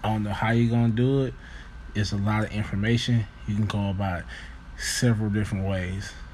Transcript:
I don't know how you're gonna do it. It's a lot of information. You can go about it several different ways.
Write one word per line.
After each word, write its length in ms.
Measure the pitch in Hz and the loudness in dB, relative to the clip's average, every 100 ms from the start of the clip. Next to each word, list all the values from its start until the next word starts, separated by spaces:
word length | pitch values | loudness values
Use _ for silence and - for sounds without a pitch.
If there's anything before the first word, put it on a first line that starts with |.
I 40 | 104 | 0
don't 140 | 110 | 0
know 80 | 104 | -2
how 180 | 98 110 | 0 2
you're 200 | 117 117 | 4 4
gonna 220 | 117 117 | 4 4
do 300 | 110 127 139 | 4 4 4
it. 120 | 131 - - - - - - | 0 -4 -14 -16 -16 -14 -8
It's 180 | 104 101 | -2 -2
a 40 | 101 | 0
lot 280 | 101 107 | 2 2
of 60 | 107 | 0
information. 720 | 104 104 98 107 120 123 120 110 - - | -2 -2 0 2 2 4 2 0 -8 -4
You 80 | |
can 120 | 104 104 | 0 0
go 240 | 107 101 | 0 0
about 300 | 95 98 85 | 0 -2 -2
it 60 | - - - - - - | -8 -14 -14 -16 -16 -8
several 540 | - - 123 107 107 | -4 2 4 4 2
different 360 | 104 104 101 95 | 0 0 0 0
ways. 460 | 95 90 95 98 - - | 0 -2 -4 -8 -12 -16